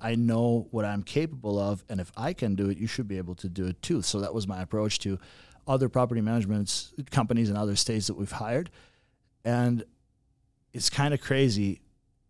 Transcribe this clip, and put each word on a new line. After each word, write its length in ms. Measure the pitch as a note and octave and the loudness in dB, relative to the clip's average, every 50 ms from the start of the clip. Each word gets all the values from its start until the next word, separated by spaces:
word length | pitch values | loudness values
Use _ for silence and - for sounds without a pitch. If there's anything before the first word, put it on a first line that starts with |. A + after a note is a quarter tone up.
I 140 | - A2+ A#2 | -2 -2 0
know 520 | A#2 A#2+ A#2 A2+ A#2 A#2+ A#2+ A#2 A#2 A2 - | 2 2 4 4 4 4 4 2 2 0 -2
what 140 | A#2 A2 G#2 | -4 -2 -2
I'm 160 | G#2 G#2 G2+ F#2+ | -2 -2 -4 -6
capable 540 | - - D3 E3 D#3+ D3 B2 G#2+ G#2 G2+ G2+ | -2 0 0 0 0 -6 -8 -4 -2 -2 0
of, 240 | G2+ G2+ G#2 F#2 - | 0 0 -2 -4 -6
and 120 | - G#2 F#2 | -6 -6 -6
if 100 | F2 - - | -6 -6 -8
I 160 | - A#2+ E3 F#3 | -6 -4 -4 -4
can 220 | - B2+ G#2 G2 | -2 0 0 0
do 140 | G2 G2+ G2 | 2 2 0
it, 80 | G2 | 0
you 100 | D#2 A2+ | 0 -2
should 200 | A2+ - - A#2 | -4 -4 -4 -4
be 100 | G2+ G2 | -4 -4
able 180 | F#2 F2 F2 F2+ | -6 -6 -6 -8
to 120 | - - | -6 -6
do 200 | F#2 F2 F#2+ F2+ | -6 -4 -2 -2
it 140 | F#2 F2 - | -2 -4 -4
too. 200 | - - F3 A#2+ | -2 -2 0 0
So 180 | F2 - - G2+ | 0 0 -2 -2
that 120 | G2 - G#2+ | -2 -2 -4
was 140 | A2+ G2 | -4 -4
my 140 | G2 F#2+ F#2 | -4 -4 -6
approach 380 | F#2 - - G#2+ G#2+ G#2+ - - | -6 -4 -2 0 0 0 0 -2
to 180 | - G2+ F#2+ F#2 - - - - - - - - - | -2 -2 -4 -4 -6 -14 -20 -20 -20 -20 -20 -16 -4
other 200 | - C3+ C3 C3+ | -2 0 2 2
property 340 | A2+ - C3 B2 A#2+ A#2+ A#2 | 2 2 2 2 2 2 0
management 680 | G#2+ A2 A#2 A#2 G2+ G2 G#2+ G#2 G2+ - - - - - - - C3+ - | 2 2 2 2 2 2 0 0 0 -2 -4 -6 -6 -8 -12 -12 -10 -2
companies 380 | - C#3 A2+ G#2+ A#2+ A#2 A#2 G2+ | 0 0 2 4 2 2 2 2
in 60 | G2+ | 2
other 180 | G#2 G#2+ G2+ G2+ | 0 0 0 2
states 320 | - - - A2 A2 F#2+ | 0 0 0 0 -2 -2
that 80 | - F#2+ | -2 -4
we've 160 | - G2 - | -4 -6 -6
hired. 380 | - - G#2+ A2 A#2+ D3+ F3 - - - - _ _ _ _ _ _ _ _ _ _ _ - | -6 -8 -4 -2 -2 -2 -4 -4 -12 -20 -20 _ _ _ _ _ _ _ _ _ _ _ -2
And 400 | A#2 A#2+ B2 A#2+ A#2+ A#2+ A2+ - - _ _ _ _ _ _ _ _ _ _ _ _ _ _ _ _ - | 0 2 4 4 4 2 0 -2 -8 _ _ _ _ _ _ _ _ _ _ _ _ _ _ _ _ -8
it's 160 | A#2 - - | -2 -2 0
kinda 280 | - - C#3 D3 C#3+ | 2 2 2 2 2
crazy. 640 | - - - C3+ C3+ C#3 B2 G2+ G#2 G2+ G2 F#2 - _ _ _ _ _ _ _ _ _ | 0 0 0 4 4 6 4 4 4 2 2 0 -4 _ _ _ _ _ _ _ _ _